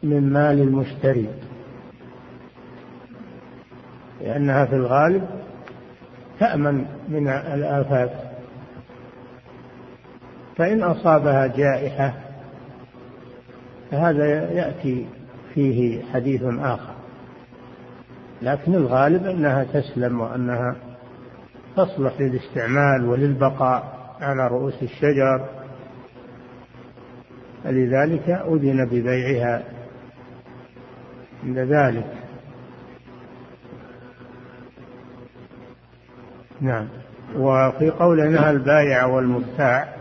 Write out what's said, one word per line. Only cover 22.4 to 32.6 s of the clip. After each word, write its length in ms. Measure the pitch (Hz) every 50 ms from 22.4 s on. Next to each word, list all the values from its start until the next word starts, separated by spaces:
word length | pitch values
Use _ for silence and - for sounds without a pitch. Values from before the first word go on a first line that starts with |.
| - - - 135 117 113 127 143 143 139 139 131 120 120
وللبقاء 1040 | 120 127 139 143 139 123 139 135 135 139 139 127 127 123 - - - - - - - -
على 260 | - 139 139 131 131
رؤوس 360 | 123 120 127 135 139 135 - 135
الشجر، 680 | 117 - - - 147 147 135 135 135 131 131 - - - - - - - - - - - - - - - 123 123 - - - - - - - - - - 120 123 127 - - - - - 127 127 _ - 123 - - - - -
فلذلك 640 | - 131 131 127 120 127 135 143 156 165 143 - 165
أذن 560 | 175 185 190 - 165 156 139 139 135 131 131
ببيعها 760 | 117 120 123 117 123 127 127 123 127 139 120 120 120 117 117 - - - - - - - - - - - - 123 123 123 123 120 123 123 123 123 - - - 123 - 123 123 120 - - - - - - - -
عند 140 | 127 127 131
ذلك. 480 | 131 127 147 151 143 127 113 117 113 - - - - - - - - - - -